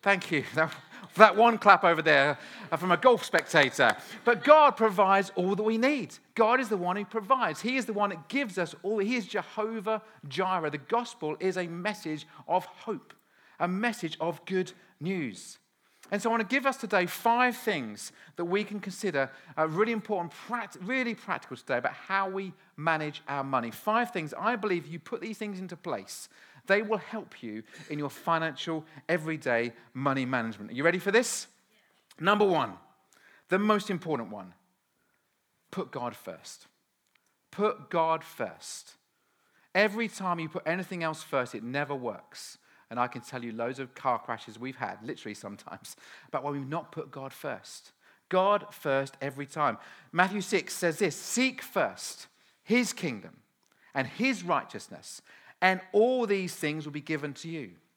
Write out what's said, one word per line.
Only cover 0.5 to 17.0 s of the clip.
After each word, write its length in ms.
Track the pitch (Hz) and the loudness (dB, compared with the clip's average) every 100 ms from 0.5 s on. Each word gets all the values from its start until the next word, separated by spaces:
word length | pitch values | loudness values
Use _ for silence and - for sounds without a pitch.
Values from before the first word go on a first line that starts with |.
That, 200 | 156 156 - - - - - | 0 0 -2 -18 -20 -14 8
that 200 | 214 190 | 8 10
one 200 | 233 226 | 6 6
clap 260 | 208 185 | 8 8
over 200 | 185 160 | 8 4
there, 360 | 156 147 139 139 - - - | 6 6 6 2 -6 -16 -6
uh, 60 | 160 | -4
from 160 | 180 | 2
a 40 | 170 | 6
golf 280 | 254 240 | 8 6
spectator. 720 | - 175 - 165 139 - 120 - - - | 4 0 4 4 4 6 4 4 -4 -4
But 200 | - 233 | 0 2
God 320 | - 311 285 - | 8 10 10 6
provides 560 | 220 190 190 196 190 | 2 4 6 6 4
all 200 | - 180 | -2 0
that 80 | 196 | 0
we 160 | 214 226 | 0 2
need. 360 | 254 294 170 - _ | 2 2 -4 -12 _
God 260 | - 220 254 | 2 4 4
is 80 | 240 | 2
the 80 | 202 | -2
one 200 | 175 185 | -2 -2
who 80 | |
provides. 580 | 202 226 196 262 214 151 | -4 -6 2 2 2 -2
He 140 | 220 262 | -2 -2
is 100 | 226 | -2
the 60 | |
one 180 | 208 202 | 0 0
that 180 | 175 147 | -2 -4
gives 300 | 269 262 185 | -4 -2 -2
us 160 | 165 - | -4 -4
all. 160 | 190 220 | -4 0
He 180 | 196 247 | 0 0
is 100 | 185 | -2
Jehovah 760 | 208 170 - 214 226 202 220 - - 147 | -4 -6 -4 -4 -2 -2 -4 -4 -18 -10
Jireh. 420 | 135 185 185 156 | -2 0 2 0
The 80 | 147 | -4
gospel 580 | 135 233 240 - 156 151 | -2 -2 -2 -6 -6 -2
is 160 | 190 185 | -2 -2
a 100 | 175 | -4
message 600 | 170 185 208 160 156 - - - | -4 -4 -4 -6 -8 -8 -20 -2
of 200 | 180 180 | -2 -2
hope, 480 | - - - - - _ _ _ _ | -14 -8 -8 -8 -20 _ _ _ _
a 80 | 175 | -2
message 500 | 185 233 220 165 151 | 0 -2 -2 -6 -4
of 240 | 160 160 | -4 -4
good 280 | - 190 185 - - _ | -4 -2 -2 -8 -20 _
news. 580 | 151 190 135 92 - - _ _ _ _ - | -4 -4 -4 -8 -16 -20 _ _ _ _ -6
And 100 | 202 | -2
so 80 | 220 | 0
I 40 | |
want 160 | 226 214 | 0 2
to 60 | |
give 120 | 269 269 | 2 0
us 100 | 262 | -2
today 300 | 214 202 | 2 2